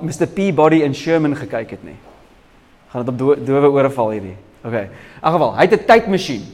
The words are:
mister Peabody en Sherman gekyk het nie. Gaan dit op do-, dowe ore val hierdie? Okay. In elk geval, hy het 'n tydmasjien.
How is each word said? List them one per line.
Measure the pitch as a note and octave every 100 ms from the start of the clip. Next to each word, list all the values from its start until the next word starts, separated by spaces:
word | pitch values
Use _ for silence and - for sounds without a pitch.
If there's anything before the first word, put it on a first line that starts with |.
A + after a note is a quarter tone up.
mister | D#3 C#3 E3
Peabody | - G3 C#3+ D#3 D#3+
en | C#3+ C3
Sherman | E3 E3 D3+ C#3+
gekyk | A#2+ A#2 A2 G2
het | -
nie. | - - - _ _ _ _ _ _ _
Gaan | B2+
dit | B2
op | B2
do-, | C3 C#3+ B2
dowe | C3+ C#3+ C#3
ore | C3+
val | C3+ A2 G#2+
hierdie? | F#2+ F#2 - _ A#2+
Okay. | A2+ G2
In | - - -
elk | D#3+ F3+
geval, | B2+ G2
hy |
het | F3+ G#3+
'n | -
tydmasjien. | A#3 G#3+ F#3+ - A2+ -